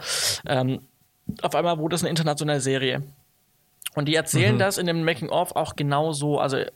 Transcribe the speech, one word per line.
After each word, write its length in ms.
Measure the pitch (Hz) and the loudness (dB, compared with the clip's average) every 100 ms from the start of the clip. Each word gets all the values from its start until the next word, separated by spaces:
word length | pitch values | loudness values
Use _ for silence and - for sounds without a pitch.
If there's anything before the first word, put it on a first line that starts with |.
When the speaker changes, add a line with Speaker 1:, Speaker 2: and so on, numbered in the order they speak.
| - - - - - | -6 -2 -2 -4 0
Speaker 1:
Ähm, 320 | 131 127 131 - _ _ _ - - | 0 2 -2 -8 _ _ _ -10 -4
auf 100 | - | -2
einmal 240 | 147 170 165 | 0 0 0
wurde 180 | 160 170 | 0 0
es 60 | |
eine 80 | 170 | 0
internationale 520 | 160 156 147 151 147 | 0 0 0 0 0
Serie. 420 | 131 135 131 135 143 - _ _ _ _ _ _ - | 0 0 0 -2 -6 -14 _ _ _ _ _ _ -10
Und 120 | - 147 | -4 0
die 80 | 160 | 0
erzählen 400 | 156 135 208 208 | 2 2 4 4
Speaker 2:
Mhm. 40 | |
Speaker 1:
das 180 | 196 - | 2 0
in 100 | 175 | 0
dem 160 | 165 160 | 0 0
Making-of 500 | 170 170 160 175 - | -2 0 0 0 -2
auch 200 | 156 - | -4 -2
genau 360 | 143 143 160 | 0 2 0
so, 260 | 147 147 147 | 0 0 2
also 180 | 139 131 - | 2 0 -2